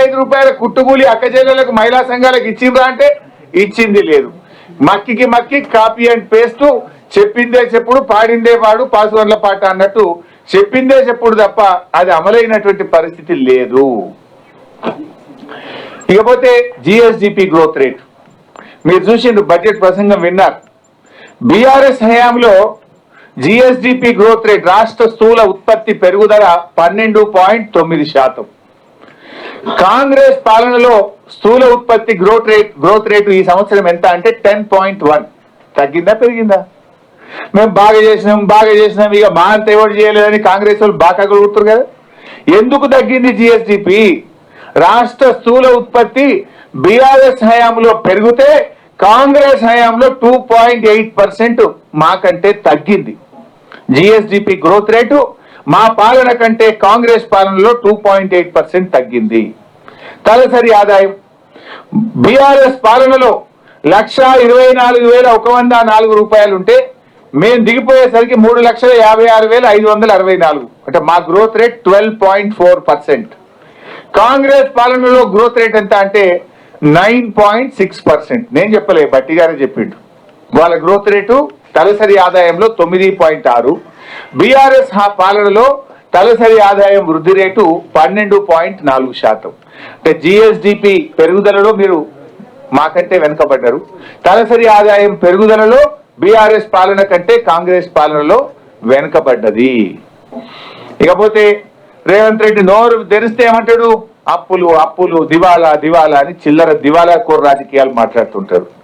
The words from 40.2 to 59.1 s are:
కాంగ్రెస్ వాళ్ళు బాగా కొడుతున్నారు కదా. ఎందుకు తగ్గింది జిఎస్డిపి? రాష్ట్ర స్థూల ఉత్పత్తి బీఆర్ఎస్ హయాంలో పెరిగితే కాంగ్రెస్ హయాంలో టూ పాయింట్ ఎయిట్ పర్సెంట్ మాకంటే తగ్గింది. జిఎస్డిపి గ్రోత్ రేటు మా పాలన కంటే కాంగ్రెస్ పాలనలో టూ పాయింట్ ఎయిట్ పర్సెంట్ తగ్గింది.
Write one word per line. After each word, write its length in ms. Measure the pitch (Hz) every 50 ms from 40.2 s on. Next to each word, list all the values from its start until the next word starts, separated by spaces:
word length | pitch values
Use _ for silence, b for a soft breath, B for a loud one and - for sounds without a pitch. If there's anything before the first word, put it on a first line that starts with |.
| 208 208 208 214 214 185
కాంగ్రెస్ 300 | 185 196 208 208 208 208 220
వాళ్ళు 140 | 208 190 156 160
బాగా 180 | 175 180 185 196 202 208
కొడుతున్నారు 340 | 202 202 208 208 214 208 214
కదా. 140 | 220 240 269 - - _ B B B B B B B B B 143 170 214
ఎందుకు 260 | 226 254 277 277 - 226 269
తగ్గింది 360 | 262 233 208 262 254 247 254 226 196
జిఎస్డిపి? 600 | 233 233 233 220 - 202 208 190 - 180 190 214 220 196 156 - - _ _ _ B B B B B B B 139 160
రాష్ట్ర 440 | 180 214 240 240 233 - - 277 254 226 -
స్థూల 260 | - 233 247 262 262 262 247 240
ఉత్పత్తి 480 | 240 - - 240 220 202 - 262 285 277 220 - - B B B B B - 139 131
బీఆర్ఎస్ 600 | 180 220 247 262 269 269 269 269 262 254 254 226 226
హయాంలో 420 | 233 233 233 233 233 233 226 226 220 220 -
పెరిగితే 420 | 185 190 202 214 233 240 240 269 285 302 277 - b b b b b b - -
కాంగ్రెస్ 580 | 196 220 247 277 277 277 294 285 277 269 208 226
హయాంలో 400 | 226 233 240 233 226 226 233 262 269 269 -
టూ 100 | 233 240 254 254 247 -
పాయింట్ 340 | 226 226 226 240 247 233 220 214 214
ఎయిట్ 180 | 220 220 220 - 202
పర్సెంట్ 420 | 196 196 - - 226 240 233 240 214 - - - _ _ - 151 156
మాకంటే 460 | 165 190 190 202 185 175 175 190 196 202 208 - 160
తగ్గింది. 440 | 151 147 - - 208 180 127 110 104 - _ _ - - - _ _ _ B B B B B - 131
జిఎస్డిపి 600 | 139 180 208 220 214 208 214 196 202 208 208 185 - -
గ్రోత్ 260 | 165 190 208 202 214 220
రేటు 240 | 233 247 220 285 294 254 - - B B B B B B 139 156
మా 80 | 190 220 226 220 214
పాలన 320 | 220 240 254 262 254 247 240 240
కంటే 260 | 233 226 226 226 220 220 220 - -
కాంగ్రెస్ 400 | 190 214 240 240 233 233 214 226 - 208
పాలనలో 360 | 196 190 190 196 190 196 233 240 240 -
టూ 100 | 202 214 202 -
పాయింట్ 280 | 202 196 196 190 190 185 180
ఎయిట్ 120 | 170 - -
పర్సెంట్ 320 | 170 151 - - 185 185 180 -
తగ్గింది. 460 | 131 127 113